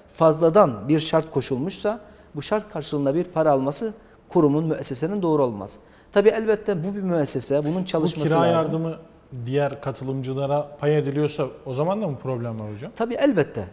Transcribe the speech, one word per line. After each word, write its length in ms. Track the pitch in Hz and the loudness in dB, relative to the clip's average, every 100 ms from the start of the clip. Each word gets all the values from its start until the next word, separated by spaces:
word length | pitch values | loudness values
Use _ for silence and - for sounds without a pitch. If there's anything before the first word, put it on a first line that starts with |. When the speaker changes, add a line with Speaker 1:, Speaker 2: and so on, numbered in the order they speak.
| - | -14
Speaker 1:
fazladan 760 | - 165 151 160 165 175 107 135 | 2 4 6 6 6 6 4 2
bir 120 | 156 | 2
şart 300 | 151 160 - | 4 0 0
koşulmuşsa 720 | 139 - 123 170 - 208 233 - - - | -4 -2 -4 -4 -4 -4 -4 -10 -20 -16
bu 80 | 147 | -10
şart 300 | - 214 214 | -4 -4 -4
karşılığında 420 | 165 143 151 139 | -10 -4 -2 0
bir 100 | 156 | 0
para 260 | 180 160 156 | -2 2 4
alması 420 | 135 135 147 226 208 - - - | 4 2 -2 -6 -8 -20 -20 -2
kurumun, 360 | 180 147 147 | 4 4 4
müessesenin 580 | 160 156 - 123 156 208 | 0 -2 -4 -4 -4 -2
doğru 200 | 170 151 | 2 2
olmaz. 340 | 127 104 98 - - - _ | 2 0 -10 -12 -18 -20 _
Tabii 160 | 202 202 | 4 4
elbette 560 | 220 220 214 214 185 | 4 0 0 0 -2
bu 100 | 180 | -2
bir 60 | 202 | -4
müessese, 640 | 190 170 139 135 - 143 | -2 0 0 -2 -2 0
bunun 180 | 151 180 | 0 -2
Speaker 2:
Bu 40 | 185 | -2
Speaker 1:
çalışması 420 | 165 170 160 147 | 0 0 0 0
Speaker 2:
kira 120 | 165 | 2
Speaker 1:
lazım. 120 | 170 | 4
Speaker 2:
yardımı 440 | 165 151 160 165 160 - - - 127 117 | 2 0 -2 -4 -6 -16 -20 -18 -12 -4
diğer 340 | 139 143 135 | 0 0 -4
katılımcılara 960 | 139 123 131 135 127 131 139 147 143 - | -8 -8 -6 -6 -6 -4 -2 -2 -4 -4
pay 180 | 147 151 | 0 0
ediliyorsa 480 | 139 139 151 147 131 - 139 | 0 -2 -2 -2 -6 -6 -10
o 80 | |
zaman 280 | 127 160 202 | -4 -2 -2
da 40 | 196 | -4
mı 100 | 131 | -6
problem 380 | 131 123 120 113 | -6 -4 -4 -8
var 140 | 107 | -8
hocam? 180 | 104 135 - | -10 -12 -6
Speaker 1:
Tabii 180 | 233 | -4
elbette. 500 | 240 277 202 - - 92 | 0 0 2 0 -2 -10